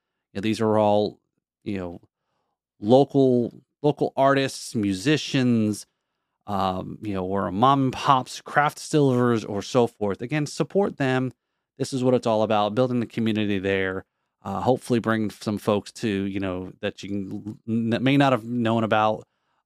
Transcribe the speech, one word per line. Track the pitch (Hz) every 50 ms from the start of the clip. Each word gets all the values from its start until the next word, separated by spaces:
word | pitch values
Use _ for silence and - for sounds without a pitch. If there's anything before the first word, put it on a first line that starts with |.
| _ _ _ _ _ _ -
You |
know, | 98
these | 95 110 107 98
are | 113 110 107
all, | 107 107 104 104 104 104 92 - - _ _ _ _ _ _ _ _ -
you | - 101
know, | 95 92 87 87 92 _ _ _ _ _ _ _ _ _ _ _ _ _ _ _ _
local, | 104 104 123 135 143 - - 139 135 131 123 123 117 - - - - _ _ _
local | - 147 143 - 147 - -
artists, | 127 135 139 139 139 135 127 - - - - -
musicians, | 120 101 101 98 92 98 143 156 135 - - - 139 127 123 120 113 110 107 104 - - _ _ _ _ _ _ _ _ _ _ _ _
um, | 101 101 95 95 95 92 92 90 92 90 -
you | - 104 98
know, | 92 92
or | 92 98 98 98 92 92
mom | 101 120 131 139 139 135
and | 131 113
pops, | - - 151 139 127 131 - - -
craft | - - - 156 143 147 - -
distillers, | - - - 151 143 135 127 123 123 120 117 110 98
or | - 104 101
so | 95 - - 131 120
forth. | 113 - - 104 101 92 -
Again, | - 117 147 151 151
support | 139 - - 160 - - 190 202 - -
them. | - 143 131 131 131 131 127 - _ _ _ _ _ _ _ _
This | - 135 - -
is | 127 123
what | 127 127
it's | 120 -
all | 120 110 107
about: | 110 104 110 104 104 104 104
building | 127 131 123 123 123
the | 113
community | 95 - 120 113 110 107 107 107 101 104 95
there. | 92 98 98 95 95 95 92 95 - _ _ _ _ _ _ _ -
Uh, | 101 98 95
hopefully | 95 117 131 117 - - 127
bring | 117 98 113 113 110 110 101
some | - - - 113 104 95
folks | - - 104 101 - -
to, | - - -
you | 113 98 98 98 101 98 98
know, | 95 95 90 90 92 90 - _
that | - 101 98 - -
you | 95
can, | 101 101 95 98 101 104 101 104 - - _
n-, | 113 113 117 113 113 113 101 117
may | 131 143
not | 139 143 139
have | 131 113 110
known | 117 120 123 113 110 113 117 113
about | 107 110 107 107 110 107 110 - _ _ _ _ _ _ _ _